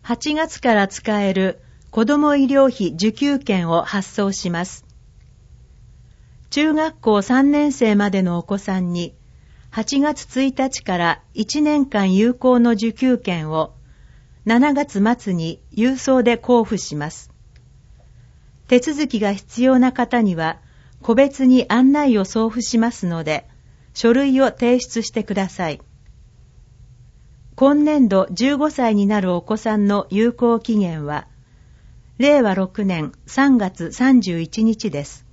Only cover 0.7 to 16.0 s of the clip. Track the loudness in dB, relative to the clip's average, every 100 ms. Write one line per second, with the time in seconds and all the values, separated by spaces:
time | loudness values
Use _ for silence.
0.7 | 2 0 -4 -4 -2 0 0 -2 -4 -18
1.7 | -20 -8 -2 0 2 2 2 2 4 2
2.7 | 2 -6 0 -2 0 -2 -2 -2 -2 0
3.7 | -2 -2 -6 -6 -4 -4 -4 -6 -6 -8
4.7 | -12 -20 -20 -20 -20 -20 _ -20 -20 -20
5.7 | -20 -20 -20 -20 -20 -20 -20 -8 -2 0
6.7 | 0 -2 -2 0 0 2 2 4 2 0
7.7 | 0 2 2 2 0 0 -2 -4 -6 -4
8.7 | -4 -4 -6 -8 -12 -20 -20 -20 -20 -12
9.7 | -8 -4 0 0 -4 -8 -2 -2 -2 -4
10.7 | -4 -6 -2 0 -2 _ -8 -4 0 0
11.7 | 0 0 0 2 2 2 2 2 4 2
12.7 | 2 -2 -2 0 0 -2 -6 -4 -4 -4
13.7 | -8 -20 -20 -20 -20 _ -10 0 2 2
14.7 | 0 -2 -2 0 0 -4 -4 -6 -10 -12
15.7 | -2 -2 -2